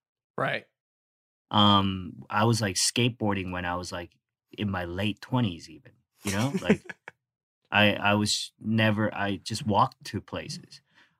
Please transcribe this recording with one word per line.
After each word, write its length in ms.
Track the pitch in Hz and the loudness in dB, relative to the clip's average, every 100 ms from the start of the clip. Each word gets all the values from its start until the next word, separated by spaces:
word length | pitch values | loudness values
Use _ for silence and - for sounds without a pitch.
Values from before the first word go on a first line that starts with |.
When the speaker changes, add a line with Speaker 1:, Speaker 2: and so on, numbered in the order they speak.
| _ _ _ - | _ _ _ -6
Speaker 1:
Right. 300 | 135 113 - _ _ _ _ _ _ _ - | -4 -4 -10 _ _ _ _ _ _ _ 0
Speaker 2:
um, 760 | 107 104 101 98 95 90 - - | 4 8 6 4 -2 -8 -14 -4
I 160 | 104 | 2
was, 160 | 113 110 | 2 2
like, 160 | 104 92 | 0 0
skateboarding 760 | - - 120 117 107 98 92 | 0 2 0 0 -2 -2 -4
when 140 | 90 | -4
I 120 | 87 90 | -4 -4
was, 140 | 87 | -6
like, 220 | 90 87 _ _ _ _ | -10 -12 _ _ _ _
in 180 | - 104 | -6 -4
my 140 | 92 | -4
late 380 | 87 90 107 - | -6 -4 -4 -4
twenties 480 | - 127 107 80 - | -4 -2 -2 -4 -16
even, 220 | 78 - _ _ _ | -20 -20 _ _ _
you 100 | 101 | -4
know? 200 | 98 135 190 | -2 -2 -2
Like, 220 | 87 - | -2 -2
Speaker 1:
<laughs> 920 | - - - _ _ _ _ _ - | -2 -18 -18 _ _ _ _ _ -2
Speaker 2:
I, 220 | 101 104 | 4 4
I 200 | - 101 | 4 2
was 380 | 104 104 - - _ | 2 2 -2 -6 _
never, 520 | 110 110 110 107 107 | -2 2 4 2 -2
I 220 | - 101 92 | -2 -4 -4
just 300 | - 110 110 | -8 -6 0
walked 380 | 98 - _ | 2 2 _
to 160 | - 95 | -10 -10
places. 640 | - 90 78 - - - _ _ _ | -8 -10 -10 -12 -16 -20 _ _ _